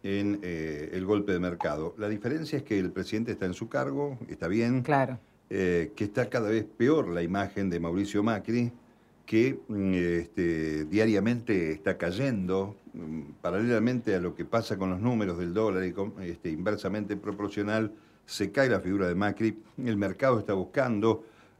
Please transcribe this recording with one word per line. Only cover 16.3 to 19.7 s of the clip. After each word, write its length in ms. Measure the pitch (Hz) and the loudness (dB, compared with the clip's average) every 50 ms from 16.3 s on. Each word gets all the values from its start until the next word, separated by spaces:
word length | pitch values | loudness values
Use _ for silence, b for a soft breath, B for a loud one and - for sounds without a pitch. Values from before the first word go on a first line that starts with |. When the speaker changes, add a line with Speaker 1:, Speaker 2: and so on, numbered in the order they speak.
| 85 - - 87 | -8 -6 -6 -6
Speaker 1:
inversamente 680 | 80 78 92 104 107 104 - 95 98 107 101 95 107 | -4 -2 -2 -2 -2 -2 -2 -4 -2 -2 -2 -4 -6
proporcional, 760 | 98 - 104 98 98 104 101 - 104 101 104 110 110 110 101 B B B B B B B | -6 -4 -6 -6 -4 -4 -4 -2 -2 -2 0 0 0 0 -2 B B B B B B B
se 260 | - - - 101 90 - | -12 -4 -4 -4 0 4
cae 160 | 139 135 123 | 4 4 4
la 120 | 107 92 | 4 2
figura 280 | - 92 98 101 92 87 | 2 0 0 2 2 2
de 60 | 87 | 2
Macri. 440 | 92 104 101 98 - 113 107 - - - - | 2 0 0 0 2 0 0 0 -2 -12 -16